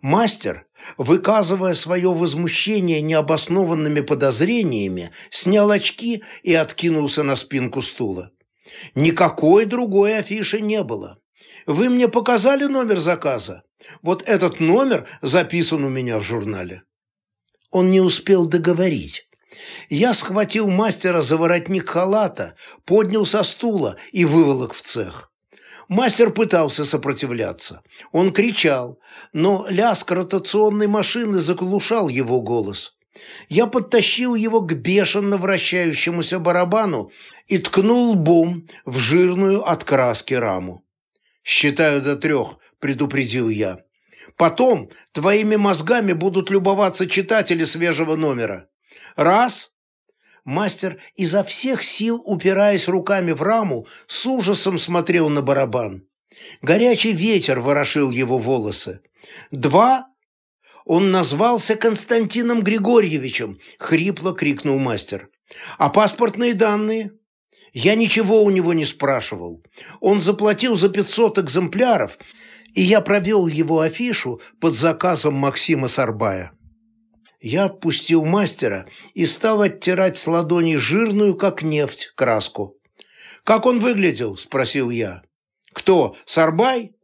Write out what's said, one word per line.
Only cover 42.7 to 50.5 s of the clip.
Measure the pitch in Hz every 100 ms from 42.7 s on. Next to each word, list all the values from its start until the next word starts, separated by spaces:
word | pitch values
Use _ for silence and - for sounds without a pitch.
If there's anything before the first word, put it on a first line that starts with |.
| _
предупредил | 139 131 143 135 127 120 113
я. | 107 104 92 _ _ _ _ - _
«Потом | 170 165 254 214 110 - _
твоими | - 160 208 214 214
мозгами | 202 175 156 240 202
будут | 165 180 190 185
любоваться | 196 185 196 202 180 180
читатели | - 190 220 196 175
свежего | 160 165 170 151 156 156
номера. | 156 127 110 95 - _ _ - - -
Раз». | 151 196 247 - - _ _ _ _ _ _ _
Мастер, | -